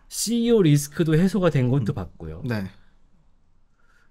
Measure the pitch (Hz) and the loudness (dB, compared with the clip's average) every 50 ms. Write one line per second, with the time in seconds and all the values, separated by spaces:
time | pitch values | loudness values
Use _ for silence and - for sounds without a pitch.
0 | _ - - - - 202 240 233 233 240 233 214 175 151 147 143 143 - - - | _ -14 -10 -8 -6 -4 -2 -2 2 2 4 4 4 4 4 2 0 -2 -4 -4
1 | 165 160 156 156 185 190 - 202 180 165 151 139 123 123 127 143 107 98 - 101 | -2 0 2 2 2 2 0 0 0 2 2 2 0 0 0 0 -2 -4 -6 -6
2 | 87 - - - 82 78 78 90 117 120 113 107 95 92 - - - _ _ _ | -10 -14 -14 -18 -16 -16 -14 -10 -8 -6 -6 -6 -6 -10 -12 -18 -20 _ _ _
3 | _ _ _ _ _ _ _ _ _ _ _ _ _ _ _ _ _ _ _ _ | _ _ _ _ _ _ _ _ _ _ _ _ _ _ _ _ _ _ _ _
4 | _ _ | _ _